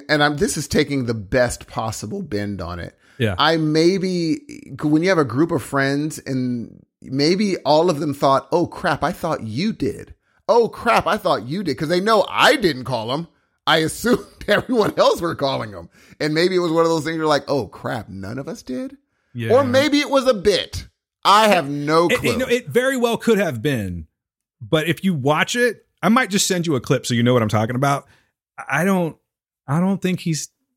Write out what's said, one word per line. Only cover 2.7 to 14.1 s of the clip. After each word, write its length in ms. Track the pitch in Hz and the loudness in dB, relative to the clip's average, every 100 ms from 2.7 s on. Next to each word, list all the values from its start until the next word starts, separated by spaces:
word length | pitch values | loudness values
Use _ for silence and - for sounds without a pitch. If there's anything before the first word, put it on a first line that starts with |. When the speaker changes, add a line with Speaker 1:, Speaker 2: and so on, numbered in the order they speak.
| 87 | -10
Speaker 1:
it. 180 | 90 - _ - | -12 -16 _ -4
Speaker 2:
Yeah. 180 | 113 98 | -2 2
Speaker 1:
I 200 | 147 165 | 2 2
maybe, 840 | 156 156 165 190 185 180 165 147 - 57 - 123 | 2 2 2 2 0 -2 -2 -4 -8 -18 -16 -6
when 220 | 151 156 | 0 2
you 60 | 175 | 2
have 80 | 180 | 2
a 80 | 135 | 2
group 260 | 120 165 | 0 0
of 100 | 165 | -2
friends 560 | - 139 135 139 151 - | -4 -2 0 0 -4 -8
and 600 | - 131 127 123 104 - _ _ | -8 -4 -4 -6 -8 -16 _ _
maybe 560 | - 131 147 185 214 180 - | -8 0 2 2 0 -2 2
all 240 | 151 175 | 4 4
of 100 | 147 | 0
them 140 | 156 | -2
thought, 340 | 139 143 135 - | 0 2 2 2
"Oh, 140 | 165 170 | 0 0
crap, 360 | - 180 147 | -4 -4 -2
I 80 | 143 | -2
thought 320 | 180 170 151 | -4 -4 -4
you 300 | 110 107 208 | -6 -4 -4
did. 420 | 175 127 - - - _ _ - | -4 -6 -6 -12 -20 _ _ 2
Oh, 220 | 226 226 | 2 2
crap, 360 | - 233 220 160 | 0 0 2 2
I 100 | 208 | 0
thought 280 | 185 139 113 | 0 -2 -2
you 180 | 170 | -6
did." 140 | 185 131 | -4 -4
'Cause 120 | 151 | -2
they 100 | 180 | 0
know 260 | 196 220 - | 2 2 2
I 260 | 104 131 311 | 2 4 4
didn't 300 | 196 127 127 | 0 -2 -4
call 260 | 123 110 | -6 -4
'em. 160 | 139 170 _ _ _ - | -6 -6 _ _ _ 0
I 140 | 160 | 2
assumed 460 | 160 - 226 | 0 -2 0